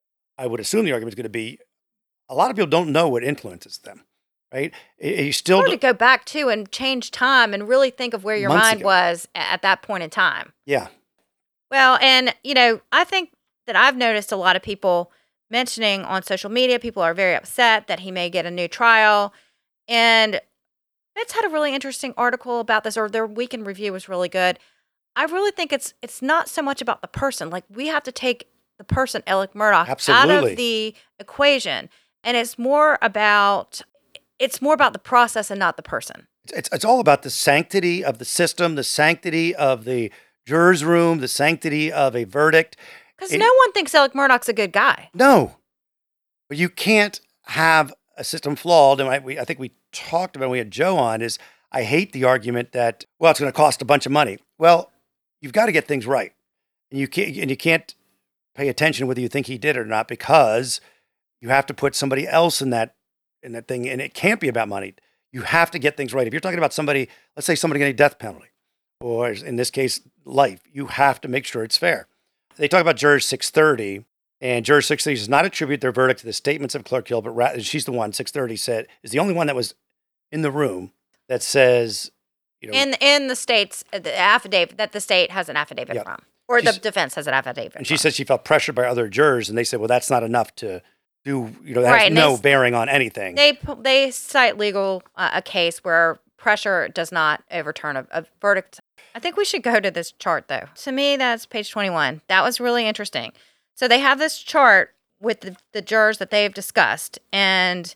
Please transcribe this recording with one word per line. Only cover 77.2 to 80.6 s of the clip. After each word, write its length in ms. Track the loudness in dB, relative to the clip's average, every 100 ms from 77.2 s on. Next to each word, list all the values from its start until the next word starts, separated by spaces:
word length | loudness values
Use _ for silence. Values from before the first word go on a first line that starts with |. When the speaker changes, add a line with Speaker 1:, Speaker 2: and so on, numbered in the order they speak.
Speaker 1:
but 80 | -4
ra-, 280 | -2 -2 -2
she's 260 | -6 -6 -6
the 80 |
one, 180 | -6 -6
six 200 | -6 -8
thirty 260 | -6 -6 -6
said, 300 | -4 -4 -6 _
is 100 | -6
the 80 | -2
only 140 | -2
one 140 | 0 -2
that 80 | -2
was 200 | -6 -10 _ _ _ _ _
in 120 | -4
the 100 | -4
room 400 | -2